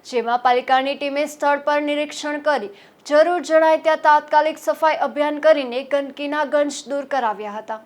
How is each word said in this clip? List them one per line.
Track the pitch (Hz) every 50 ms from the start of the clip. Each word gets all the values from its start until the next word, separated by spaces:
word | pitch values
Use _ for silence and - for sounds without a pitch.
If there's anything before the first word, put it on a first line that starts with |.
| _ -
જેમાં | 254 240 226 233 240 247 -
પાલિકાની | 254 247 247 254 262 262 262 262 277 277 277
ટીમે | 285 285 269 285 302
સ્થળ | 294 294 - 302 285 285 277 285 294
પર | 294 294 294 294
નિરીક્ષણ | 294 294 302 294 - - - 294 294 294 294 302
કરી | 294 254 208 202 - - - - _ _ _ -
જરૂર | 294 302 320 339 359 349 - 294
જણાય | 320 320 320 320 320 311 311
ત્યાં | 320 311 311 311 311
તાત્કાલિક | 302 302 294 302 302 302 302 311 311 302 -
સફાઈ | 320 294 302 320 311 302 - 277 277
અભિયાન | 220 294 294 294 294 294 302 311
કરીને | 311 294 269 240 233 262 269 262 285
ગંદકીના | 285 277 269 - - 294 285 294 302 302 262 302
ગંજ | 294 294 285 269 - - 233
દૂર | 277 277 285 277 285
કરાવ્યા | 269 240 220 208 190 214 208 202 220
હતા. | 214 - 220 220 220